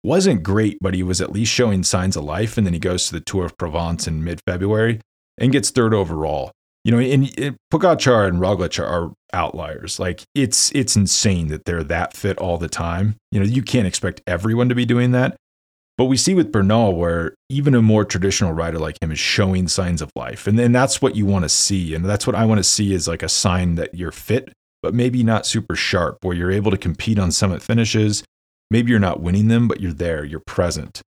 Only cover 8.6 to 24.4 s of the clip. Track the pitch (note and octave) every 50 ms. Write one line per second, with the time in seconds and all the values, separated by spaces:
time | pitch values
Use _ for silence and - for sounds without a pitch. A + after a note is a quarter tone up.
8.6 | F2+ D#2+ - - D#2+ - F2 F2 E2+ - - _ _ _ - F2+ E2 - - D#2+
9.6 | D#2+ D#2 D#2 - - F#2+ - - F#2 F2+ E2+ - - _ _ C#3+ C3+ A2 - -
10.6 | - - - C#3 B2+ - - G#2+ G2 E2+ - - - G#2 F#2+ F2 E2 D2+ D#2 D2+
11.6 | _ - F2 E2+ D#2 C#2+ E2 E2+ F2 - - - - G2+ F#2 - F#2 F2+ F2 E2
12.6 | E2+ D#2 - - F#2 E2 E2+ F2+ G2+ G#2+ G#2+ - _ _ - G#2+ G2 G#2 B2 C3+
13.6 | B2 - - B2+ G#2 F#2 - - - F#2 F2 - _ - F2 E2+ F#2+ A2 A2+ A#2+
14.6 | B2 B2 B2 B2 A#2+ A#2 A#2+ A#2+ B2 B2 B2 B2 B2+ - - - _ _ _ _
15.6 | _ _ _ _ _ _ _ - B2+ B2+ C3+ B2 - F3+ F#3+ F3+ D#3 - - G#2+
16.6 | G2 G2 A2 A#2 A#2 G2+ F#2 E2+ F2 E2+ E2+ E2+ E2 - - _ _ _ C3 C#3+
17.6 | C#3+ D3 C3 A#2+ A2+ G#2+ G#2+ G#2+ G#2 G2+ - F#2+ F#2 G2 F#2+ - G2+ F2 D#2+ D#2+
18.6 | E2 E2 E2 E2 D#2 D2+ D2+ - F#2 D#2 D#2 D2+ - - - - G2+ F#2+ F#2 F#2
19.6 | F#2 E2 - - F#2 F2 F2 D#2 D#2 - _ - B1 A#1+ - - - G2+ G#2+ A#2
20.6 | A#2+ A#2+ A#2+ B2 C3+ C3+ - - C3+ B2+ - A2 G#2 G2 G2 F#2+ E2+ - - -
21.6 | - - G#2 F#2 F2 D#2 D#2 D#2+ F2 G2 G#2 G2+ - - G2 - A2+ A2 A2 G#2
22.6 | F#2 - - - G#2 G2 G2 F2 D#2+ E2+ E2 D#2+ - D#2+ - - - G2 F2+ F#2
23.6 | F2+ F2 E2+ E2+ - - - F2 F2 E2+ - - - - G#2 C3